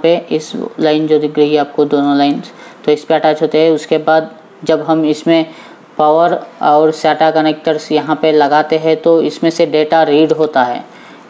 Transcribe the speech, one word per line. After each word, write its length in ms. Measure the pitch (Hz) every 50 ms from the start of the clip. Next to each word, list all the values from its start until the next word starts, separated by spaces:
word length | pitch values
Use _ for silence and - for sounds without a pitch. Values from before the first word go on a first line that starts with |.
| 165
पे 120 | 165 175 170 - -
इस 200 | 160 156 156 - - - - - - -
line 260 | 160 151 151 156 156
जो 120 | 151 156 151
दिख 180 | 151 147 147
रही 160 | 151 147 147 151
है 60 | 147
आपको 260 | 143 143 - 156 147
दोनों 300 | 143 147 143 143 143 143
lines, 340 | 143 143 143 - - - - - - - - - - -
तो 60 | 151
इस 120 | 151 151 -
पे 100 | - 160
attach 260 | 147 - 156 151 -
होते 180 | 165 156 - 156
हैं। 120 | 160 165
उसके 260 | 160 151 - - 160 156
बाद 300 | 156 160 160 160 156 - - - - - - - 160
जब 200 | 160 160 151 156
हम 200 | 165 160 160 156
इसमें 400 | 151 151 156 - 170 165 165 160 160 - - - - - - - - -
power 360 | - 151 151 156 165 170 175 - - - - - - -
और 280 | 147 147 151 160 156 156
sata 380 | - - 156 147 - 160 160 156
connectors 580 | 156 156 156 151 - - 160 156 151 - -
यहाँ 240 | 151 147 135 156 151 151
पे 100 | 160 160
लगाते 460 | 151 151 143 139 147 151 151 156 160
हैं 180 | 156 156 160 160 156
तो 200 | - 170 165 160 139
इसमें 260 | 151 147 - 170 165
से 140 | 165 - 170
data 340 | 147 151 151 151 151 165 165 160
read 300 | 151 143 156 156 151 156
होता 300 | 156 156 151 - 135 123
है 200 | 123 120 - - - - - - - - - -